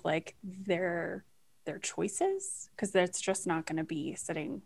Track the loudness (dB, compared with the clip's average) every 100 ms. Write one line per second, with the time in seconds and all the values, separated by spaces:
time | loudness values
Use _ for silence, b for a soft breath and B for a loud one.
0 | 0 0 0 -8 -12 -6 2 2 2 0
1 | -2 -4 -10 _ -20 -10 -8 -6 -6 -2
2 | -2 2 2 2 -2 -8 -10 -4 2 4
3 | 4 2 0 0 2 0 0 -2 0 -2
4 | -2 -4 -4 -4 -4 -6